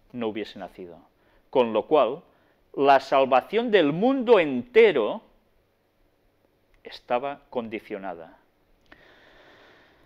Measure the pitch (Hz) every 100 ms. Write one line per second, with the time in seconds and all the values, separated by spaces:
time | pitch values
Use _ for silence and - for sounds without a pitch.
0 | _ 123 113 104 101 104 90 - 90 82
1 | _ _ _ _ _ 139 117 110 - 151
2 | 117 151 _ _ _ _ _ - 139 135
3 | - 139 131 131 - 208 240 202 147 160
4 | 240 277 233 214 151 127 120 220 226 147
5 | 104 196 - _ _ _ _ _ _ _
6 | _ _ _ _ _ _ _ _ - -
7 | _ 123 139 143 _ 127 113 107 - 101
8 | 95 85 80 _ _ _ _ _ _ -
9 | _ _ _ _ - _ _ _ _ _